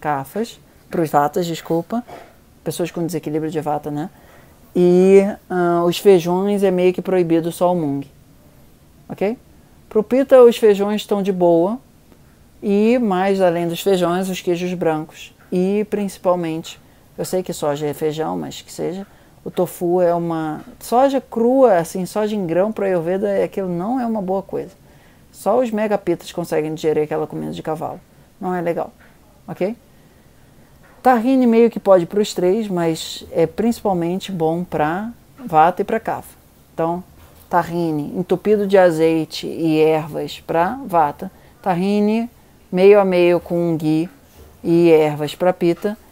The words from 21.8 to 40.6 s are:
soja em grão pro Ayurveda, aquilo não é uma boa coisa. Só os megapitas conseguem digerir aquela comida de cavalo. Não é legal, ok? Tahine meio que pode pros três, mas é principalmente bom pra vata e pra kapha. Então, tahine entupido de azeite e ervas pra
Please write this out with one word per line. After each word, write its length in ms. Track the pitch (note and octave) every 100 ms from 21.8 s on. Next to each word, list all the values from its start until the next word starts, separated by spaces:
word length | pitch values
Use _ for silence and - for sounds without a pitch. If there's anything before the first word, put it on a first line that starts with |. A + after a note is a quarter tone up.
| E3 F#3
soja 300 | F3+ G#3 G#3+
em 120 | G#3+ F3
grão 260 | E3+ G#3
pro 120 | A3
Ayurveda, 600 | G3 F3+ D#3+ F#3+ G#3 G3
aquilo 240 | F3 G#3 F#3+
não 320 | F3 G3 C4
é 40 |
uma 160 | A#3 A3
boa 220 | F#3 F#3+
coisa. 300 | F#3 C#3+ D3 - _ - _ - _
Só 280 | - F#3+ A#3
os 120 | B3
megapitas 600 | G#3+ G#3+ G3+ - E3+ -
conseguem 420 | - E3 D#3+ D#3
digerir 300 | D#3 D#3+ D3+
aquela 220 | D3+ D#3 D3+
comida 260 | D#3+ D#3
de 100 | E3+
cavalo. 380 | E3 D#3+ C#3+ F3 - _ _ -
Não 140 | F#3
é 60 | F3+
legal, 320 | E3+ E3 - - - _ _ _ -
ok? 300 | E3 F3+ A#3+ _ _ _ _ _ _ _ - - - - -
Tahine 440 | B3+ B3 A#3 C4+ B3
meio 240 | A3+ A#3
que 80 | G#3+
pode 280 | - F#3+ E3+
pros 280 | G3+ G#3
três, 340 | - F3+ G#3 G#3
mas 560 | F3 E3 D#3+ - - -
é 160 | - D#3+
principalmente 840 | - A3+ A#3 G#3+ F3+ E3+ F#3 -
bom 320 | F#3 D#3+ E3+
pra 460 | F3 D#3+ D3+ F3 A3 A#3+ - -
vata 440 | A3 D#3+ D#3+ F3+
e 20 |
pra 160 | G3 A3
kapha. 360 | - C3+ - - _ _ _
Então, 280 | - E3 F3 - - - - -
tahine 720 | F3+ E3 E3+ E3+ D3+ D3 G3
entupido 480 | F3 F3+ G3+ G#3+ G3+
de 100 | F#3+
azeite 720 | F3+ D#3+ D#3+ D#3+ D#3 - -
e 340 | A#2 E3 D#3
ervas 640 | D#3 D#3 D#3 D3+ D3 -
pra 340 | - E3